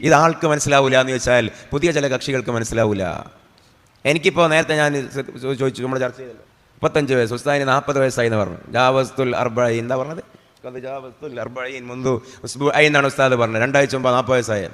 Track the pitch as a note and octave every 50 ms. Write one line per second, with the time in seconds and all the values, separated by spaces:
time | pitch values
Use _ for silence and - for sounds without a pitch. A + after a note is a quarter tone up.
0 | - D#3 D#3+ C#3+ D#3+ E3 D#3+ - - D#3+ D3+ D3 - C#3+ C#3+ C#3 C#3 C3 B2+ C3
1 | B2+ C3 C3 B2 - B2 B2 B2 A2+ G#2 - - - - - D3 D3 E3+ D#3 D3
2 | C#3+ C#3 B2+ B2+ - C#3+ C3+ C3 A2 A#2 A#2+ A#2 A2+ A2 A#2 A2+ A2+ G#2+ G#2 G2
3 | F#2 F2 D#2 - - - - - _ _ _ _ _ _ _ _ _ _ _ _
4 | _ C3+ D3+ E3 D3 F#3+ C3+ D#3+ E3+ D#3+ D#3 D#3+ D#3+ E3 D#3 D3+ D3 D3 C#3+ C#3+
5 | C3 - - C#3 B2+ - - A#2+ B2+ C3 C#3 A#2 C3+ C3+ A2+ A#2+ B2 B2+ C3 C3
6 | B2+ B2 A#2 - C3 B2 A2+ A2+ - _ _ _ _ _ _ _ - D#3 D#3 D#3
7 | C#3+ B2+ C3 B2+ A#2 A2 B2 A#2+ - D3 C#3+ C#3+ C#3 C3+ B2+ C#3+ C#3 - C#3 C#3
8 | C3+ C3 A#2+ - A#2 A#2 A2+ G#2+ G2+ - E2 E2+ - - A2+ A#2 B2+ C3 C3 C3+
9 | C3 A2+ - - C3 B2 - D#2+ B2 B2 A2 A#2+ B2 A#2+ A2+ A#2 A2+ A#2+ C3 C3
10 | C3 D3 D#3+ F3+ - _ _ - _ _ _ _ - B2+ B2 B2+ B2 C3 C3+ C#3
11 | C3 B2+ A#2 _ D3+ D3+ B2 A#2+ A2 A#2+ A#2+ C3 B2+ B2+ C3+ C3 B2 B2 B2 B2+
12 | B2+ C3 B2+ A2+ - - - - - A#2+ - B2+ C#3+ C#3+ - D3 D3+ D3+ D3 C#3+
13 | C#3 C#3 C3 - C3+ C3 B2+ A#2+ A#2 A2 A2+ A2 A#2 C3+ C3+ C#3+ C#3+ B2+ B2+ C3
14 | B2+ B2+ B2 B2+ B2 A2+ C3 B2 A#2 A2+ G#2+ G#2 F#2 -